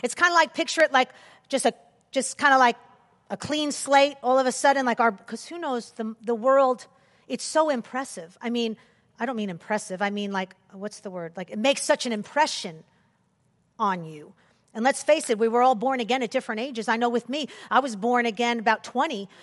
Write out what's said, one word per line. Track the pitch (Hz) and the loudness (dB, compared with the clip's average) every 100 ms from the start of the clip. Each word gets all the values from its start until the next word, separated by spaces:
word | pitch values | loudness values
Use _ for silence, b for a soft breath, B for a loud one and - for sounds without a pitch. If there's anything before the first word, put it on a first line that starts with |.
it's | 247 - | -6 2
kinda | 349 | 4
like, | 339 311 | 4 2
picture | - 330 - | 0 -4 2
it | 311 | 4
like | 269 254 b b b _ | 4 2 b b b _
just | 269 233 | -2 0
a, | - _ _ _ | -2 _ _ _
just | 269 - - | -4 -4 0
kinda | 285 269 | 4 6
like | 247 233 - _ _ _ _ | 6 2 -10 _ _ _ _
a | 196 | -12
clean | - 302 294 | -4 -4 -2
slate | 277 - 277 285 285 | -4 2 4 4 2
all | 240 262 | 2 2
of | 254 | 2
a | |
sudden, | - 285 269 254 | 2 2 2 2
like | 226 | 2
our, | 233 | 2
'cause | 196 - 220 - | 0 -10 -14 -12
who | 339 | -10
knows, | 320 247 - - | -6 -6 -8 -10
the, | 220 220 | -10 -8
the | 214 233 | -6 -2
world, | 254 269 262 247 - b b b b | 4 4 4 0 -8 b b b b
it's | 254 | -10
so | - 311 311 | -2 0 2
impressive. | 254 - 254 269 - 165 _ | 0 -4 -8 -8 -12 -18 _
I | 240 | -6
mean, | 240 226 214 b b b _ | -2 -4 -6 b b b _
I | 240 | -6
don't | 233 | -4
mean | 208 | -6
impressive. | 170 - 214 - 185 | -8 -4 -4 -4 -4
I | 202 | -4
mean, | 208 202 | -4 -4
like, | 196 190 - _ | -6 -6 -12 _
what's | 196 208 - | -14 -14 -12
the | 202 | -14
word? | 180 165 180 | -12 -12 -12
Like, | 180 | -10
it | 214 | -2
makes | 254 277 | 0 0
such | - 285 254 | 2 0 0
an | |
impression | 214 - 285 302 - 196 160 - _ _ _ _ _ _ _ _ - | -4 -4 0 0 0 -10 -14 -20 _ _ _ _ _ _ _ _ -4
on | 208 180 | -2 -2
you. | 160 151 170 _ _ _ _ | -6 -14 -18 _ _ _ _
And | 233 | -2
let's | 247 269 | 0 0
face | - 311 - | 2 2 2
it, | 214 | 0
we | 226 | 2
were | 240 | 4
all | 254 233 | 4 4
born | 247 269 | 0 -2
again | 214 262 | 0 -2
at | 233 | -2
different | 262 - 214 | -4 -4 -6
ages. | 262 233 220 | -6 -6 -2
I | 226 | 0
know | 240 | 0
with | 240 240 | 0 -4
me, | 285 262 B B | -6 -8 B B
I | 226 | 0
was | 269 208 | 0 -2
born | 226 247 233 | 0 2 0
again | 202 240 233 | 0 -2 0
about | 220 214 | 0 0
twenty. | - 240 320 220 196 B | -2 -4 -2 -4 -10 B